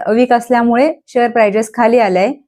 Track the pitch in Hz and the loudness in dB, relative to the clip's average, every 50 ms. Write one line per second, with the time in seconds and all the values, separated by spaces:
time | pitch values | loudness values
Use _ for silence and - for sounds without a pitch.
0 | - - 220 240 247 247 240 233 233 - 247 233 233 233 233 247 285 320 - _ | -4 -2 0 0 2 2 0 -2 0 -2 -2 0 0 0 0 2 0 0 -2 _
1 | _ _ - 247 240 233 226 233 214 202 196 220 220 220 - 240 226 226 240 247 | _ _ -2 -2 -2 0 0 0 0 0 0 -2 -4 -4 -4 -2 0 2 2 2
2 | 220 190 180 180 196 254 294 - _ | 2 0 0 0 0 -2 -4 -8 _